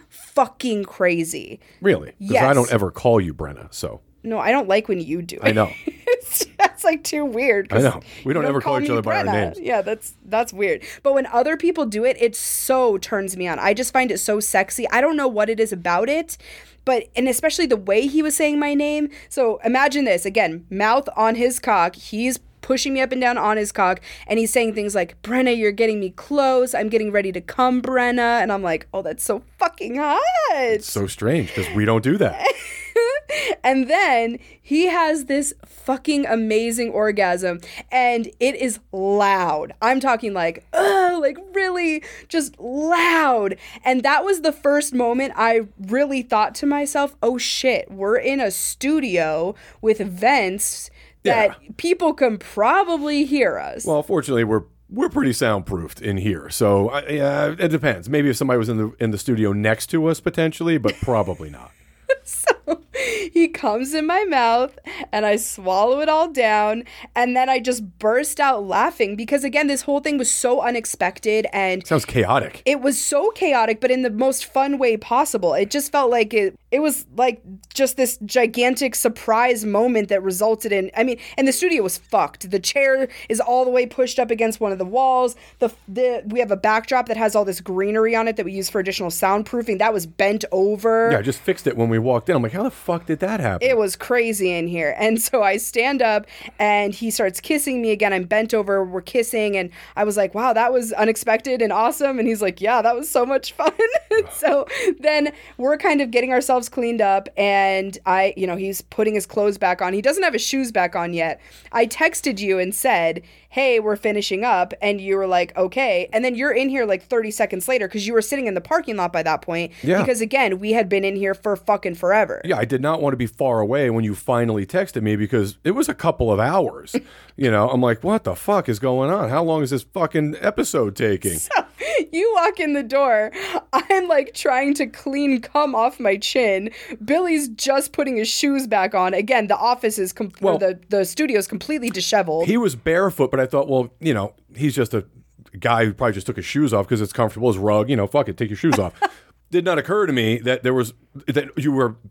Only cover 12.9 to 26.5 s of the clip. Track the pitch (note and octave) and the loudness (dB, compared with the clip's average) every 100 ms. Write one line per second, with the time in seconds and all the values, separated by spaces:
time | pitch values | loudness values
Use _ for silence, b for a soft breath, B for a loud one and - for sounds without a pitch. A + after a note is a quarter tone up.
12.9 | G3 - G3 F#3+ F#3 F3+ D3+ F#3 G#3 B3+ | 0 -2 -4 -4 -6 -4 0 0 0 0
13.9 | C4 B3+ F#3 - G#3+ G#3+ F#3+ F#3+ - A#3 | 0 0 -2 -2 -2 0 0 0 -4 -2
14.9 | A#3 C#4+ D#4 C4 G#3 G#3+ A3 A3 F#3+ F3 | 2 2 2 0 0 0 0 -2 -2 0
15.9 | F3 A#3 D#4 D#4+ - B B B B - | 0 2 0 -4 -10 B B B B 0
16.9 | B3 - - B3+ A#3+ D#4 D4+ D#4 A3 F#3+ | 0 0 -2 0 0 0 0 0 0 2
17.9 | G#3 C#4 D4 D4+ D4 D4+ D4 D4 C#4+ D4 | 2 2 0 0 0 0 0 0 0 0
18.9 | D4+ D4 B B - A#3 G#3 A3+ B3+ C#4+ | -2 -4 B B -2 0 0 0 2 2
19.9 | C#4 B3+ F3+ G3 G#3 F3+ E3 E3+ F#3+ G#3+ | 2 2 0 0 0 0 -2 -8 -2 2
20.9 | B3+ C#4 - A3+ A#3 B3 B3 - G3+ F3 | 2 0 0 0 2 0 0 0 2 2
21.9 | - - A3 B3 A#3+ - _ - C4 C#4 | -2 -10 -4 -4 -4 -10 _ -2 -2 0
22.9 | C4+ C4 B3+ B3 A#3+ G#3 G#3+ G#3 - F#3 | 0 0 0 0 2 0 0 -2 0 0
23.9 | F#3 B B - G#3+ A3+ B3+ A3+ G#3+ G#3 | 0 B B -4 0 2 0 0 -2 -2
24.9 | G3 F3 - G#3 B3 B3+ A#3 G#3+ G3+ A3+ | -2 -4 -6 -4 0 2 2 0 2 0
25.9 | G#3+ F#3 - - C#4+ C4+ | 0 -6 -10 -4 0 2